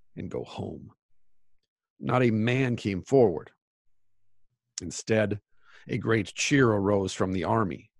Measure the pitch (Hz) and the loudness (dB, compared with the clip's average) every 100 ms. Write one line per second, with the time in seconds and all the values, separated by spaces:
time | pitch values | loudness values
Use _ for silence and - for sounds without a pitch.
0 | - - 95 62 - - - 80 - - | -20 -14 -10 -10 -10 -10 -12 -12 -18 -20
1 | _ - - - - - _ _ _ - | _ -20 -20 -20 -20 -20 _ _ _ -10
2 | 135 127 123 110 117 127 131 117 107 92 | -2 2 2 2 0 0 0 -2 -4 -6
3 | - 135 107 78 - _ _ _ _ _ | 2 4 4 2 -10 _ _ _ _ _
4 | _ _ - - - _ _ - 85 - | _ _ -20 -20 -20 _ _ -14 -12 -8
5 | - 110 101 101 - _ - - - - | -2 0 0 -4 -10 _ -20 -20 -10 -6
6 | 113 113 - - - 143 120 104 98 101 | 0 0 -2 -6 2 4 4 4 2 2
7 | 95 - 92 92 82 113 95 67 - | 0 -2 -2 -2 0 0 0 -6 -16